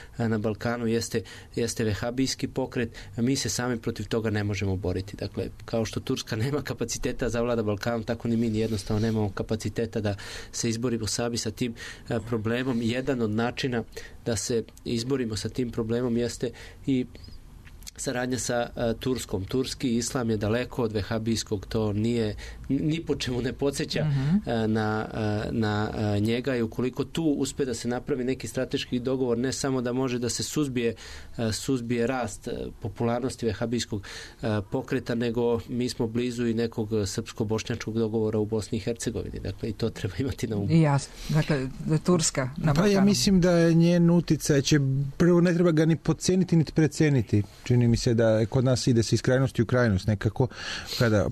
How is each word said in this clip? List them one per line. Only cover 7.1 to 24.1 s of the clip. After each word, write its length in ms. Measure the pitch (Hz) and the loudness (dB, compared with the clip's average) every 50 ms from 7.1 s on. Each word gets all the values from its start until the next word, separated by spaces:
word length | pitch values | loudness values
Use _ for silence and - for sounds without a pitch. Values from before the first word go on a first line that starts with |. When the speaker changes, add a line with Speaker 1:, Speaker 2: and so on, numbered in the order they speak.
| 120 - 135 | -2 -2 -2
Speaker 1:
da 40 | 117 | -2
zavlada 340 | 107 120 117 120 120 117 110 | 0 0 0 0 0 0 0
Balkanom, 400 | 104 107 101 - 120 117 117 110 | 0 -2 -2 -2 -2 -2 -2 -2
tako 240 | - 117 117 - 120 | -4 -6 -4 -2 0
ni 100 | 117 113 | 0 2
mi 120 | 117 117 | 2 2
ni 100 | 110 107 | 2 0
jednostavno 400 | 110 110 113 101 - - 110 107 | 0 0 -2 -4 -2 -2 0 0
nemamo 280 | 110 113 110 110 107 101 | 0 0 0 0 0 -2
kapaciteta 680 | 95 - 113 - 113 110 - 110 101 - 117 113 - 117 | -2 -4 -4 -4 -4 -4 -4 -4 -4 -4 -4 -2 -2 -2
da 140 | 104 107 101 101 - - - - - - | -2 -2 -2 -4 -6 -12 -12 -12 -14 -10
se 180 | - - - 120 | -8 -4 -2 -2
izborimo 380 | 110 113 117 131 117 113 110 101 | -2 -2 -2 -2 -2 -2 -2 -2
sami 300 | - - 120 120 117 110 | -2 -2 -2 -2 -2 -4
sa 140 | - 113 | -4 -6
tim, 220 | 101 - 127 120 117 - - - - - - - | -4 -4 -4 -4 -4 -6 -10 -14 -14 -14 -8 -4
e, 120 | 123 117 | -4 -4
problemom. 600 | 101 - 120 113 104 110 117 120 127 131 127 117 | -2 -2 -2 -2 0 0 -2 0 0 0 0 0
Jedan 400 | 120 110 120 127 127 139 143 123 | 0 0 0 0 0 -2 0 0
od 80 | 117 107 | 0 0
načina 520 | 104 110 117 123 123 - - 135 120 117 113 - - - - - - - - | 0 0 0 -2 -2 -2 -2 -2 -2 -2 -4 -6 -10 -14 -16 -16 -16 -8 -4
da 120 | - 117 | -4 -2
se 280 | 101 - - 127 113 107 - - - - | -2 -2 0 0 0 -2 -2 -8 -12 -6
izborimo 500 | - 127 113 113 127 139 131 127 110 110 101 | -4 -2 -2 0 0 -2 -2 -2 -2 -4 -4
sa 120 | - 110 | -6 -6
tim 220 | - - 127 120 | -4 -4 -4 -2
problemom 460 | 113 - 117 110 117 120 127 127 117 117 | -2 -4 -2 -2 0 0 0 0 0 0
jeste 340 | 120 117 - - - 123 - - - - - - - | 0 -2 -2 -4 -6 -6 -6 -8 -14 -18 -18 -8 -2
i 200 | - 135 127 127 - - - - - - - - - - - - - - - - - - - | 0 0 0 0 -2 -8 -14 -16 -16 -16 -16 -18 -18 -20 -20 -20 -20 -20 -18 -18 -16 -14 -8
saradnja 420 | - 143 131 123 123 123 127 120 | -6 -4 -4 -2 -2 -2 -2 -2
sa, 300 | - - 127 120 120 - | -2 -2 0 0 -2 -2
e, 240 | - - 123 117 113 | -4 -2 -2 0 -2
Turskom. 500 | - - 131 127 117 - - - 98 95 | -2 -2 -2 -2 -2 -4 -6 -6 -6 -4
Turski 440 | 98 - 127 131 - - - - 131 | -2 -2 -2 -2 -2 -4 -4 -2 0
islam 400 | 113 117 117 - - 139 123 113 | 0 0 0 -2 -2 -2 0 0
je 80 | 113 104 | 0 0
daleko 460 | 107 104 110 120 127 123 - - 127 | 0 0 0 0 0 -2 -2 -2 -2
od 80 | 110 104 | -2 0
vehabijskog, 720 | 107 95 - 117 113 110 113 113 107 - - 110 98 - | -2 -2 -2 -2 -2 0 0 0 -2 -2 -4 -4 -6 -4
to 280 | - - 113 110 107 101 | -4 -2 0 0 0 0
nije, 340 | 104 107 117 117 117 113 107 101 - - - - - - - | 0 0 0 2 0 0 -2 -2 -6 -10 -12 -14 -12 -4 -2
n-, 100 | 135 139 | -2 0
ni 220 | - 156 151 170 | 0 0 -2 -2
po 140 | - - 143 | -2 -4 -4
čemu 260 | 143 - - 127 120 | -4 -2 -4 -4 -2
ne 120 | 120 127 117 | -2 -4 -2
podseća, 500 | - 139 143 139 - 156 135 - - 151 | -2 -2 -2 0 -2 -4 -4 -2 -2 0
Speaker 2:
Mhm. 340 | 156 | 0